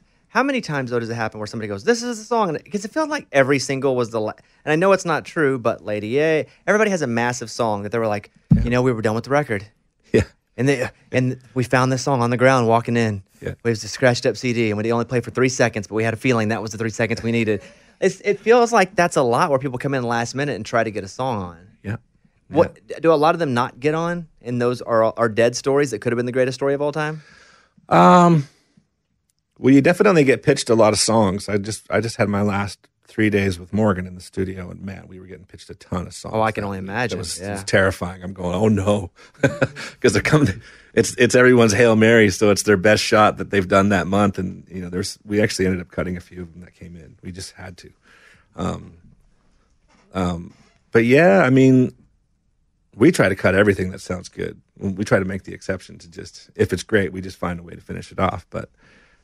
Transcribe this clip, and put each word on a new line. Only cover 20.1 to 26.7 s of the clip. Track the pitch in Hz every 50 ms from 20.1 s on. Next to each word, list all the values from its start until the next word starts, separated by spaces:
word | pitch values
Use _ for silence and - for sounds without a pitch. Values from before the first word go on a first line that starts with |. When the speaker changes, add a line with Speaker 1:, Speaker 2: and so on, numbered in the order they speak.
| 120 117 117 117 -
Speaker 1:
minute | 127 143 147 120
and | 95 107
try | - - 117 113
to | 113 98
get | 104 95
a | 95
song | - - 131 131 120 104 92
on. | 87 85 82 90 98 _ _ -
Speaker 2:
Yeah. | 98 107 - _ _ _ _ _ _ _ _ _
Speaker 1:
What, | - - 156 170 - - - _ -
Speaker 2:
Yeah. | - -
Speaker 1:
do | 151 165 165
a |
lot | 147 147 160 175
of | 170
them | 165 143 123
not | 120 123 117 - 120
get | 123 147 151
on? | 160 165 170 175 175 170 - _ _ -
And | 117 123 120 120
those | 123 127 120
are, | - - 117 113 110 110 - -
are | 117 117
dead | 107 104 113 120 123
stories | - - 143 135 139 147 135
that | 117 101
could | - 123 120
have | 117
been | 120
the | 123 120
greatest | 131 127 127 127
story | - 139 139